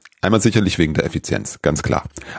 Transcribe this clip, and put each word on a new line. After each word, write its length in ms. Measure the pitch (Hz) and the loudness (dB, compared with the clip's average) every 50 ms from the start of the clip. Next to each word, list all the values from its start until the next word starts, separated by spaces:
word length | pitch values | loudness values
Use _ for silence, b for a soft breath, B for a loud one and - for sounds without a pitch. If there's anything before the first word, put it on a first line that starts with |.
| - - _ - | -20 -20 _ -4
einmal 180 | - 95 110 110 | 0 2 2 4
sicherlich 380 | - 117 - 113 101 90 - - | 4 4 4 4 2 2 2 2
wegen 160 | 85 76 78 | 0 0 2
der 100 | 71 80 | 0 -2
Effizienz, 580 | 80 - - - - - - - - - - | -2 -2 -6 -4 -2 -4 -4 -4 -8 -12 -2
ganz 220 | - - 76 - - | -2 0 0 0 0
klar. 220 | - - - - - B B B B B | 0 -2 -2 -2 -6 B B B B B